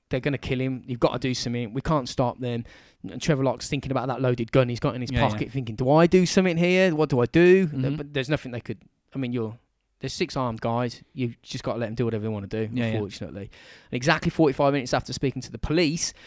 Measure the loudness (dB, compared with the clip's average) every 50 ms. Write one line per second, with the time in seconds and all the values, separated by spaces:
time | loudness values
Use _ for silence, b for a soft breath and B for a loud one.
0 | _ _ -6 -4 -2 -2 -4 -4 -4 -4 -4 -2 -2 -4 -4 -6 -8 -8 -2 0
1 | 0 0 0 -2 -2 -4 -4 -4 -4 -4 -4 -4 -6 -6 -8 -6 -2 -2 -2 -2
2 | -2 -4 -2 -2 -2 -2 -2 -4 -6 -4 -4 -6 -6 b b b b b b b
3 | -14 -12 -10 -4 -2 0 0 2 0 0 -2 -2 -6 -6 -6 -6 -4 -4 -4 -2
4 | -2 -4 -4 -2 0 0 0 -2 -2 0 2 2 2 2 -2 -2 -4 -4 -4 -4
5 | -6 -2 0 2 2 2 0 -2 -6 -6 -6 -6 -6 -6 -6 -2 2 4 6 6
6 | 8 8 6 6 6 6 4 4 4 4 2 2 2 4 4 6 4 4 4 2
7 | 2 2 4 2 2 4 6 8 8 10 8 8 6 2 0 -2 -2 -2 -2 -4
8 | -8 -4 -4 -4 0 0 -2 -2 -2 -6 -10 -10 -8 -10 -10 -10 _ _ _ _
9 | _ _ -6 -4 -4 -2 -2 -2 -4 -4 -8 -12 _ _ _ _ _ _ _ _
10 | -10 -8 -4 -4 -4 -2 -2 -2 -2 -2 -2 -2 -2 -2 0 0 -2 -2 -6 -10
11 | -18 _ -6 -6 -4 -4 -6 -10 _ -12 -10 -6 -4 -4 -4 -4 -4 -4 -2 -2
12 | -2 -2 -2 -2 -4 -4 -6 -6 -6 -6 -4 -4 -4 -2 -2 -2 -2 0 -2 -2
13 | -4 -6 -8 -12 -12 -12 -12 -12 -14 -14 B B B B B B B B -8 -2
14 | 0 2 0 2 0 -2 2 4 4 4 4 4 2 2 2 0 0 -2 -2 -2
15 | -2 -6 -6 -4 -4 -4 -4 -6 -10 -10 -8 -6 -4 0 2 2 2 2 0 -2
16 | -4 -6 B B B